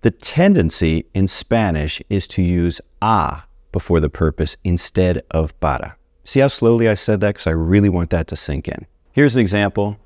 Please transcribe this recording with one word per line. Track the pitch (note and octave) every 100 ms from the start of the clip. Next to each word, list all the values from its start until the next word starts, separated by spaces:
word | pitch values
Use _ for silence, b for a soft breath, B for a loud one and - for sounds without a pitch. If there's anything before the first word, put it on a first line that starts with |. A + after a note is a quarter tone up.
the | A#2
tendency | - - - F#3+ F#3 E2+ - E2 D#2+ -
in | F#2+ F#2+
Spanish | - - A2+ G#2 D#2+ D2+ - -
is | G2+ -
to | -
use | F2 F2 E2+ - - _
a | G#2+ A2 D2 D2+ - _ _
before | - - E2+
the | D2+
purpose | - D#2+ - D2+ -
instead | F#2 F2 - - F#2 E2+ -
of | F#2+ D#2 -
para. | D#2 C2 - - _ _
See | - C3+
how | C#3
slowly | - A#2 A#2 A2+
I |
said | G#2 - G#2
that? | G#2 G2+
Cause | -
I |
really | D#2+ E2 G2+ G2+
want | F2 E2+
that | E2+ D#2+
to | D#2
sink | - C#2 -
in. | - - _ _
Here's | - C#3+
an | A#2+
example. | G#2 G#2 G2+ G#2 G2+ G2+